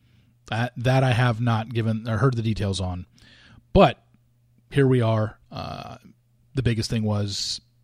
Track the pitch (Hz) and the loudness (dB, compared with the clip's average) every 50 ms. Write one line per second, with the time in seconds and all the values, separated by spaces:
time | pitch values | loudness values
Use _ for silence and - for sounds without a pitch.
0 | _ _ _ _ _ _ _ _ - - - 113 120 123 - - 113 127 131 135 | _ _ _ _ _ _ _ _ -12 -8 -6 -4 -4 -6 -6 -4 0 2 2 4
1 | 131 131 120 117 127 123 113 110 123 120 113 107 113 - 117 117 110 113 110 110 | 4 4 4 4 2 2 2 0 0 0 0 0 -2 -4 -4 -2 0 0 -2 -2
2 | 113 117 110 104 135 139 123 117 110 113 107 - 107 98 95 95 95 90 90 90 | -4 -4 -2 2 2 2 2 0 -2 -2 -2 -2 -2 -2 -2 -2 -4 -6 -6 -8
3 | 92 _ _ _ - - - - - - - - _ _ - 190 185 131 - _ | -12 _ _ _ -20 -20 -20 -20 -20 -20 -20 -20 _ _ 4 6 6 6 4 _
4 | _ _ _ _ _ _ _ _ _ _ _ _ _ - - 143 135 127 131 123 | _ _ _ _ _ _ _ _ _ _ _ _ _ -4 0 2 4 4 4 2
5 | 113 113 113 110 107 - - _ _ - - - - - - - - - - - | 2 2 0 0 -2 -4 -6 _ _ -18 -14 -12 -12 -12 -12 -12 -14 -16 -18 -20
6 | - - - _ _ _ _ _ _ _ - 135 117 120 117 110 110 - 120 113 | -20 -20 -20 _ _ _ _ _ _ _ -6 -2 -2 0 0 -2 -2 -2 -2 -2
7 | 107 107 104 104 104 101 98 - - - - - _ _ _ _ | -2 0 -2 -2 -2 -4 -6 -8 -8 -8 -10 -10 _ _ _ _